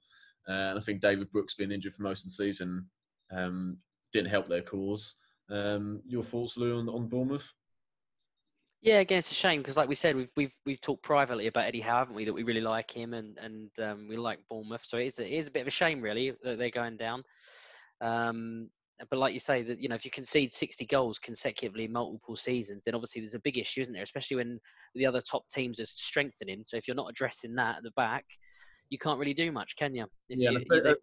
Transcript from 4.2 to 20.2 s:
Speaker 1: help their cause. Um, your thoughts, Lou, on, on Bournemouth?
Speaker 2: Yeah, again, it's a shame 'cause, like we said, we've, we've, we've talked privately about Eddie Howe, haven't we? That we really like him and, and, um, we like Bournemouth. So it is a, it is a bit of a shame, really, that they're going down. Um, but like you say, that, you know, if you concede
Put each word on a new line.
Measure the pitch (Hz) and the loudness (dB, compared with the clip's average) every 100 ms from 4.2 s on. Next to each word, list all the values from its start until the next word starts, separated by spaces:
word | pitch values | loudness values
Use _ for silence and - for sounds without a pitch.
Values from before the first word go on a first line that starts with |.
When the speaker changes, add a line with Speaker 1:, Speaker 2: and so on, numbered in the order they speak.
| 95 | 4
Speaker 1:
help | 101 92 | 2 2
their | 87 | -2
cause. | - 101 98 104 - - _ _ - | -2 -4 -2 -2 -6 -12 _ _ -8
Um, | 101 101 104 104 107 - | -4 0 0 -2 -6 -4
your | 123 | -4
thoughts, | 113 120 120 120 | -2 -2 -4 0
Lou, | 120 120 | 0 0
on, | 117 | -2
on | 120 113 | -4 -2
Bournemouth? | 123 131 143 - _ _ _ _ _ _ _ _ _ _ _ _ _ | 0 0 -2 -6 _ _ _ _ _ _ _ _ _ _ _ _ _
Speaker 2:
Yeah, | 220 214 | 8 8
again, | 185 185 | 8 6
it's | - | 4
a | - | 4
shame | 190 151 | 4 4
'cause, | 131 139 | 2 2
like | 139 | 4
we | 143 | 4
said, | 170 135 | 4 4
we've, | 127 - | 0 0
we've, | 139 _ 139 | -2 _ -6
we've | 135 | -4
talked | - 135 | -2 -4
privately | - 147 131 117 110 | 4 4 4 2 2
about | 120 107 | 2 2
Eddie | 117 | 0
Howe, | 107 120 | 2 2
haven't | 127 107 | 2 -2
we? | 110 | -2
That | |
we | 95 | -2
really | 117 113 | 0 0
like | 113 113 113 | 2 0 -4
him | 120 117 | -8 -8
and, | 117 107 104 | -8 -10 -12
and, | 110 110 107 - | -12 -12 -14 -6
um, | 107 104 107 | -6 -6 -8
we | 113 | -4
like | 117 104 - | -4 -4 -8
Bournemouth. | 113 110 117 - | -10 -8 -8 -6
So | 117 | -2
it | 127 | -2
is | 123 | -4
a, | 101 | -4
it | 151 | -2
is | 147 | -2
a | |
bit | 139 | -2
of | 131 | -2
a | |
shame, | - 170 147 | 2 2 2
really, | 110 110 135 120 | -2 0 0 -2
that | 127 113 | -4 -2
they're | 123 | -2
going | 120 117 110 | -2 -4 -4
down. | 113 123 131 _ - - - - - - | -4 -6 -10 _ -20 -20 -20 -20 -20 -6
Um, | 113 117 117 113 113 113 113 _ _ - 113 | 0 2 0 -2 -4 -8 -10 _ _ -18 -4
but | 131 | 2
like | 131 | 2
you | 120 | 2
say, | - 131 | 0 0
that, | 117 120 | 0 -4
you | 127 | -2
know, | 117 | -4
if | - | -6
you | |
concede | - | -8